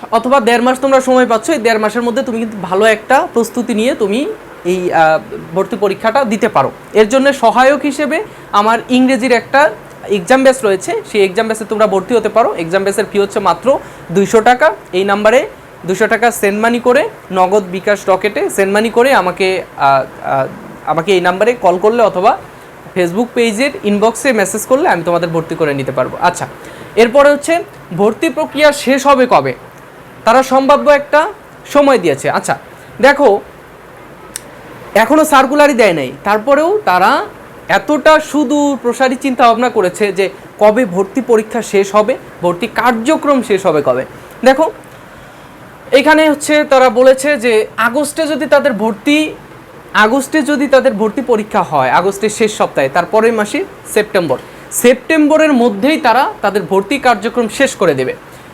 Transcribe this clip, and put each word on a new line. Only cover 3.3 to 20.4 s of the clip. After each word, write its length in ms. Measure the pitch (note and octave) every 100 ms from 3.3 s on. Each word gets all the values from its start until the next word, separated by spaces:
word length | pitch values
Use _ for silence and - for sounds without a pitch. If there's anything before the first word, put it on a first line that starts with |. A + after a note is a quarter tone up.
প্রস্তুতি 420 | A#3+ A3+ B3 A3+
নিয়ে 200 | G#3+ A#3
তুমি 380 | D#4+ G3+ A3 E4+ A4 - -
এই, 280 | F3 F#3 F3+
আহ, 260 | E3 D#3+ D#3 - - D#3+
ভর্তি 220 | E3 F#3+ G#3
পরীক্ষাটা 480 | G3+ G3+ A3+ B3
দিতে 240 | B3 G#3 A3+
পারো। 220 | C#3+ C3+ - -
এর 160 | G#3 G#3+
জন্য 240 | C4 C#4
সহায়ক 480 | C#4 A3+ G#3+ C4 C#4+
হিসেবে 420 | D4 C4+ D4 D#4+ A4 - -
আমার 260 | G3+ G#3+ A3+ G#3+
ইংরেজির 440 | B3+ B3+ C4 B3
একটা 380 | A#3 - C4+ D4+ - - - -
এক্সাম 340 | G3+ E3+ B3+
ব্যাচ 220 | C4 C4
রয়েছে, 380 | G#3+ F#3+ - A4 -
সেই 120 | G#3+
এক্সাম 220 | G3 F3+ A3+
ব্যাচে 180 | A3
তোমরা 220 | G#3 G#3 G#3+
ভর্তি 280 | F#3+ F#3
হতে 140 | A#3 G#3+
পারো। 260 | G#3+ D4+
এক্সাম 280 | C4+ E3 F#3+
ব্যাচের 220 | G3 G3 F#3+
ফি 60 | G3+
হচ্ছে 220 | G3 A3
মাত্র 380 | G3 E3+ A#3+ D4 - - -
দুইশো 280 | F3 F#3+ A3+
টাকা। 340 | A#3 B3 D#4 G#4 -
এই 120 | F#3
নাম্বারে 420 | G3 G3+ G#3+ B3 - - - - E3+
দুইশো 200 | F#3+ G#3+
টাকা 240 | A3 A#3
সেন্ড 300 | - G3+ G#3
মানি 200 | A3+ A#3+
করে, 280 | B3 B3+ A4 - -
নগদ, 300 | F#3 F#3 G#3
বিকাশ, 460 | F#3 F#3 G#3 G3+ -
রকেটে 420 | F#3 G#3+ G#3 G4+
সেন্ড 220 | - F#3+
মানি 180 | G3+ A3+
করে 220 | A#3 C4
আমাকে, 500 | A#3+ F3+ F3 F#3+ F#3 - -
আহ, 280 | C#3 C3+ - - C#3+
আহ, 200 | C3+